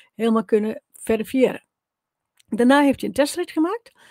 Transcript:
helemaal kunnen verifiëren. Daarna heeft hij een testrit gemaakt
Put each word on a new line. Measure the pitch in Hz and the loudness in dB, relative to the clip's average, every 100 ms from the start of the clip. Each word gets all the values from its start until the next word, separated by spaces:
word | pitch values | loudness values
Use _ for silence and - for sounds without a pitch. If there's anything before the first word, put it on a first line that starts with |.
| _ | _
helemaal | - 226 226 | -4 0 0
kunnen | 220 220 214 - _ | 2 0 0 -8 _
verifiëren. | - - 220 220 262 240 - _ _ _ _ _ _ _ _ - | -12 -4 -2 -2 0 0 0 _ _ _ _ _ _ _ _ -8
Daarna | 208 247 277 | 0 4 4
heeft | 285 247 | 4 0
hij | 202 | -4
een | |
testrit | 196 294 339 359 | -2 -4 -4 -6
gemaakt | - 330 453 - _ - | -2 -2 -4 -10 _ -20